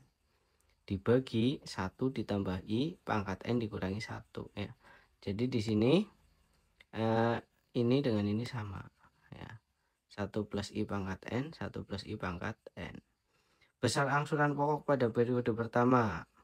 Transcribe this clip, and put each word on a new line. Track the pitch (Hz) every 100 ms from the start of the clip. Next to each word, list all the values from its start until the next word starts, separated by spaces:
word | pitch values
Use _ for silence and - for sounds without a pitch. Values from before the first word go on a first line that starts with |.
| _ _ _ _ _ _ _ _
dibagi | - 98 - 123 131 113 120 151
satu | - - 92 - 131
ditambah | 131 - 101 95 92 -
I | 110 156 -
pangkat | - 110 98 92 -
N | 120
dikurangi | 110 104 92 104
satu | - 110 - - 107
ya. | - 104 - - - _ _
Jadi | - 98 127
di | 127
sini, | 107 107 117 170 214 _ _ _ _ _ _ _ -
eh, | 107 113 113 113 113 - _ _ 123
ini | 120 135
dengan | 139 107 101
ini | 107
sama | 123 120 101 95 - _ - _ _
ya. | - - 110 _ _ _ _ _
Satu | - 98 110
plus | 104 104 101 104
I |
pangkat | 104 101 95 95 107
N, | 110 147 -
satu | 101 - 98
plus | 98
I | - 107
pangkat | 92 87 98 - - -
N. | 85 - - _ _ _ _ _ _ _
Besar | 123 147 139
angsuran | 143 147 151 147 143
pokok | 147 147
pada | - 135 117
periode | 120 117 123 123 113
pertama, | 113 120 120 131 110 82 - _